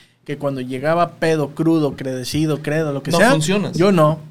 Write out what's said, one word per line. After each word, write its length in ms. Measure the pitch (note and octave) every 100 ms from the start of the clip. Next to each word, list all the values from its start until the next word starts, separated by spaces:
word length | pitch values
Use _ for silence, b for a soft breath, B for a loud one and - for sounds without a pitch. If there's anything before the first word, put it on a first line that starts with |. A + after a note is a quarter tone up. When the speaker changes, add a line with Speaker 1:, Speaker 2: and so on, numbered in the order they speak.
| B B
Speaker 1:
que 140 | - D3
cuando 240 | C#3+ C3+
llegaba 520 | B2+ B2+ D3 E3+ E3+
pedo, 420 | - E3 D#3+ C#3+ D#3
crudo, 400 | D#3+ E3 C#3+ B2
credecido, 680 | C3+ C3 B2 D3+ D#3 D3
credo, 320 | D3+ D#3 D3+
lo 80 | C#3
que 80 | E3
Speaker 2:
No 80 | E3
Speaker 1:
sea, 140 | A3+
Speaker 2:
funcionas. 440 | D#3+ D#3 G3+ C#3+ D3+
Speaker 1:
yo 160 | G3
no, 280 | F3+ D3+ D#3 -